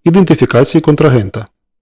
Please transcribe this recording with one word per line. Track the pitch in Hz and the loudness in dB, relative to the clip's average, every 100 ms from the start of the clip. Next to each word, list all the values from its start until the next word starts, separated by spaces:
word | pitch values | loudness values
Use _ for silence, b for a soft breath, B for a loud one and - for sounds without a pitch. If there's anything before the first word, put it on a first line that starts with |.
ідентифікації | 175 185 180 151 - 117 139 165 | -2 2 2 0 0 0 0 0
контрагента | 156 147 151 127 95 - 107 _ _ _ | 0 0 2 0 -2 -8 -14 _ _ _